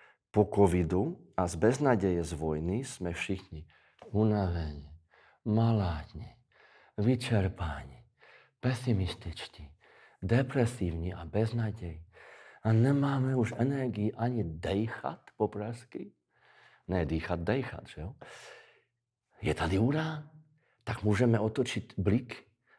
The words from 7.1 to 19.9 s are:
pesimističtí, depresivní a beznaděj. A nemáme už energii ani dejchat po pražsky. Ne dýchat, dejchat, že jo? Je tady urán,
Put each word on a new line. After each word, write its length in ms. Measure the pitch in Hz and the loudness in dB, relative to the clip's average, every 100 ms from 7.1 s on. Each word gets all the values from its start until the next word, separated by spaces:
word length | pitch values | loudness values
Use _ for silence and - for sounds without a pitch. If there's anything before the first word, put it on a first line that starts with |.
| 120 - 107 92 - 80 69 67 - _ _ - - _ _ | 2 2 2 2 -2 -6 -6 -12 -18 _ _ -20 -20 _ _
pesimističtí, 1120 | 127 120 127 101 90 - 85 - - - 73 - _ - - _ | -2 -2 0 0 0 -4 -12 -12 -14 -16 -18 -20 _ -20 -20 _
depresivní 920 | 95 117 131 139 117 - 90 82 87 | 2 2 2 2 0 0 -4 -2 -6
a 100 | 82 | -8
beznaděj. 760 | 82 101 113 120 110 - 85 80 82 - - - - - | -4 0 0 0 -4 -4 -10 -12 -16 -20 -20 -20 -20 -4
A 100 | 110 | 2
nemáme 640 | 113 131 143 139 135 131 131 | 4 6 4 2 0 0 2
už 180 | 110 - | 0 0
energii 560 | 127 139 131 101 107 | 0 0 -2 -2 -4
ani 320 | - 120 120 | -2 -2 -2
dejchat 760 | 82 80 82 98 113 - 135 160 - - | -4 -6 -4 -2 -2 -4 -8 -10 -14 -4
po 120 | 104 | -4
pražsky. 640 | 104 107 117 - - - _ _ _ _ _ - _ - | -2 -8 -10 -12 -14 -14 _ _ _ _ _ -20 _ -2
Ne 180 | 92 73 | 0 0
dýchat, 340 | 80 - 85 | -2 -2 -2
dejchat, 480 | 82 131 120 80 - | -2 -2 -4 -10 -14
že 120 | 78 | -12
jo? 140 | 85 143 - - - - - _ _ _ _ _ _ _ | -12 -14 -20 -20 -20 -20 -20 _ _ _ _ _ _ _
Je 120 | 104 | -4
tady 240 | - 87 95 | -2 0 2
urán, 520 | 123 | 2